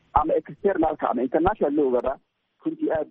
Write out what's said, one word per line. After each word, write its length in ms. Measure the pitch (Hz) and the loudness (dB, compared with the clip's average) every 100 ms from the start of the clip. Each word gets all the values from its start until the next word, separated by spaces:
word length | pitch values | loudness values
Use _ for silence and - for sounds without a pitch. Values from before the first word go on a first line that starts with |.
| _ | _
ama 200 | 147 156 160 | 0 2 0
externalka 720 | - 156 196 190 160 156 - | -2 -4 -2 0 0 -2 -2
ama 120 | - | -2
international 500 | 131 160 175 220 160 147 | -2 0 0 0 0 2
loo 120 | 135 | 2
ogaaba, 240 | 123 127 - _ _ _ _ 160 | 0 -2 -6 _ _ _ _ -8
runtii 240 | 320 - | -4 -2
aad 160 | - 147 | -2 -2